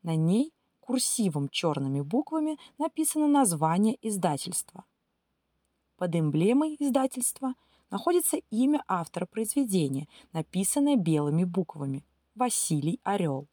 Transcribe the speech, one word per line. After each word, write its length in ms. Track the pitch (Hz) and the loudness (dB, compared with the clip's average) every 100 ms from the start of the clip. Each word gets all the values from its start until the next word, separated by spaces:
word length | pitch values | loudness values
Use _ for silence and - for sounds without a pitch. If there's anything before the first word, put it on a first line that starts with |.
На 140 | 170 160 | -2 0
ней 360 | 160 208 302 _ _ _ | 2 2 0 _ _ _
курсивом 680 | - 247 - - 202 147 139 | -4 -2 -2 0 0 0 -4
чёрными 520 | - 170 143 135 139 | -2 -2 -2 -2 -2
буквами 580 | 143 233 302 320 302 302 - _ | -2 -2 -2 -4 -4 -6 -12 _
написано 520 | 320 - 311 311 302 | -6 -2 -2 0 4
название 680 | 285 240 165 156 170 214 - | 4 4 2 0 2 2 0
издательства. 800 | 220 202 175 143 - - - 185 - _ _ _ _ _ _ _ _ _ _ _ | -6 -2 -2 -2 -6 -8 -8 -16 -20 _ _ _ _ _ _ _ _ _ _ _
Под 200 | 180 165 | -2 0
эмблемой 600 | 156 147 185 254 311 302 | 2 4 4 4 2 -2
издательства 760 | 285 262 262 - 233 - 262 254 _ _ _ | 0 2 0 -2 -6 -4 -6 -8 _ _ _
находится 480 | 196 - 349 - 311 - | -4 2 2 2 -4 -4
имя 320 | 220 262 294 - | 0 2 2 0
автора 380 | 180 165 - 180 | -4 -4 -6 -6
произведения, 840 | - 220 285 254 190 143 135 151 - - | -4 -2 0 2 2 2 -2 -8 -18 -8
написанное 640 | 160 156 180 196 - 285 277 | -8 -4 -2 0 2 2 2
белыми 480 | 165 156 147 156 | 4 2 2 0
буквами: 600 | 180 175 190 151 139 135 _ _ _ | 0 -2 -4 -6 -6 -6 _ _ _
Василий 680 | - 247 - - 151 147 190 | -4 -2 -2 -2 0 0 -4
Орёл. 440 | - 202 170 135 147 | -4 -2 0 -2 -8